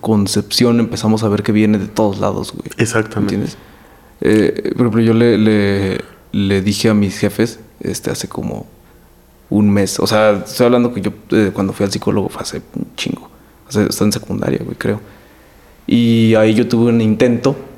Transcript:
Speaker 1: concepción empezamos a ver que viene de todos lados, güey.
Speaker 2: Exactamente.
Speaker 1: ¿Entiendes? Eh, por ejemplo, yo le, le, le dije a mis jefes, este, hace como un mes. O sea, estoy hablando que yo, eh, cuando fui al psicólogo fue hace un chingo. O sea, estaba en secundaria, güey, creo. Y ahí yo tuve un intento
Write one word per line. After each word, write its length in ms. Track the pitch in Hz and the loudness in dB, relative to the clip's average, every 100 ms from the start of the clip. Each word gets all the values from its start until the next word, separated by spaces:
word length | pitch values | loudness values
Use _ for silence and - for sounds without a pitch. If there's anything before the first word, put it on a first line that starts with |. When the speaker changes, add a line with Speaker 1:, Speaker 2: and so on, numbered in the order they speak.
Speaker 1:
concepción 800 | 107 107 98 104 101 - 120 117 | 0 0 0 -2 -4 0 2 2
empezamos 420 | 113 - 113 110 | 0 -2 0 0
a 60 | 110 | 0
ver 140 | 104 | -2
que 80 | 104 | 0
viene 260 | 107 107 107 | 2 2 2
de 80 | 107 | -2
todos 320 | - 107 98 | 0 0 0
lados, 340 | 98 - - | -4 -4 -8
güey. 160 | - - - | -10 -14 -4
Speaker 2:
Exactamente. 580 | 113 113 107 - 104 98 | -2 -2 -4 -4 -2 -2
Speaker 1:
¿Entiendes? 200 | - - - - - - - - | -4 -10 -20 -20 -20 -20 -20 -4
Eh, 500 | - 107 92 - - - | 2 2 2 0 -6 0
por 100 | 123 | 0
ejemplo, 160 | 110 | 2
yo 120 | 113 | 2
le, 240 | 113 120 107 | 4 4 4
le, 640 | 107 107 101 98 95 - - - - | 4 2 2 0 -2 -4 -8 -18 -8
le 300 | - 98 98 | -4 0 0
dije 260 | 95 101 113 | 0 0 2
a 60 | |
mis 220 | 107 101 - | 2 0 0
jefes, 440 | 101 - 113 - - _ | -4 0 -4 -4 -20 _
este, 320 | - - - | -8 -6 -6
hace 160 | - - | -8 -8
como 400 | - - - - - - - - _ _ _ _ | -8 -8 -8 -12 -20 -20 -20 -20 _ _ _ _
un 200 | 104 104 | 2 4
mes. 300 | 101 95 - | 2 0 -2
O 60 | 92 | 0
sea, 340 | 107 107 101 | 2 4 2
estoy 220 | - - 120 | -2 0 2
hablando 260 | 123 120 | 4 2
que 80 | 117 | -2
yo, 120 | 98 98 - | -6 -8 -2
eh, 220 | 117 101 | 0 0
cuando 180 | 95 95 | 0 -4
fui 120 | - 98 | -2 -4
al 60 | |
psicólogo 360 | 101 - 104 95 | -2 -2 -2 -4
fue 140 | - | -8
hace 180 | - - - | -10 -12 -12
un 120 | - - - | -12 -12 -8
chingo. 340 | - - - - - _ - | -8 -8 -12 -20 -20 _ -6
O 40 | |
sea, 120 | 107 | -2
estaba 220 | 104 - 107 | -2 0 -2
en 40 | |
secundaria, 460 | 113 - 98 - - | -2 -6 -6 -2 -4
güey, 120 | - - | -6 -6
creo. 240 | - 104 - - - - - - - - - | -4 -6 -8 -20 -20 -20 -20 -20 -20 -16 0
Y 480 | 120 117 113 113 110 | 2 4 4 4 4
ahí 180 | 110 | 4
yo 120 | 107 117 | 2 2
tuve 240 | 120 117 | 2 2
un 120 | 117 | 2
intento 520 | 110 107 123 117 135 143 - | 2 2 2 2 0 -2 -10